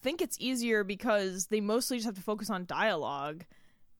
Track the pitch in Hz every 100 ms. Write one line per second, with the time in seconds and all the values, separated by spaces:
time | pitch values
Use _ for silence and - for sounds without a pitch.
0 | 254 339 339 - 247 254 233 214 196 196
1 | 240 208 190 185 - 214 208 233 - 247
2 | 220 190 214 214 220 190 180 147 214 165
3 | 123 143 147 160 - - - _ -